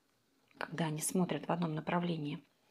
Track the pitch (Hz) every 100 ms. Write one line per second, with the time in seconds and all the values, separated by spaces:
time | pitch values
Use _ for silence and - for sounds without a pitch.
0 | _ _ _ _ _ - - 160 160 151
1 | - 185 175 147 - 170 165 156 - 170
2 | 175 160 147 170 - _ _